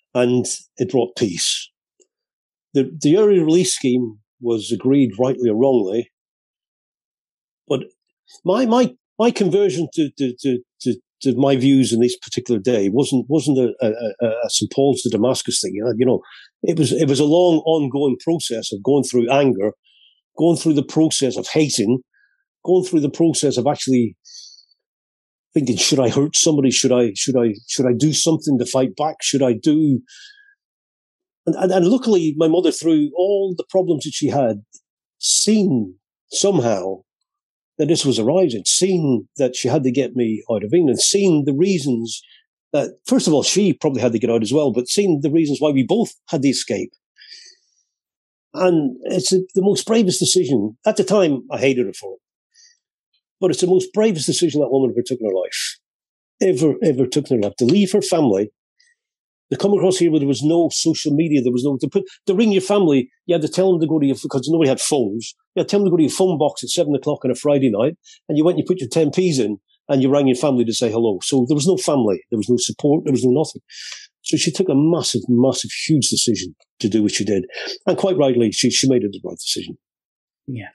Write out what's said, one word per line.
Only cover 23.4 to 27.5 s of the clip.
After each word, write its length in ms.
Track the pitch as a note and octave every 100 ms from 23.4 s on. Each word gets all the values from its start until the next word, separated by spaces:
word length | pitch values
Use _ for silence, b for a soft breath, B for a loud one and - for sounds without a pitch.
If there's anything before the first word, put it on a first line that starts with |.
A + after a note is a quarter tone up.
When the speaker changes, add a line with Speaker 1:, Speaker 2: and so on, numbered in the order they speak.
| C#3+ B2
Speaker 1:
of 120 | B2+
actually 480 | D3+ - B2+ A2 - B B B B B B _ _ _ _ _ _ _
thinking, 240 | D#3+ C3 G#2
"Should 220 | - C#3
I 100 | A#2+
hurt 260 | C#3 D3 -
somebody? 360 | E3+ D3+ C3+
Should 200 | - C3
I, 200 | B2 A#2 G2
should 220 | - B2+
I, 160 | A#2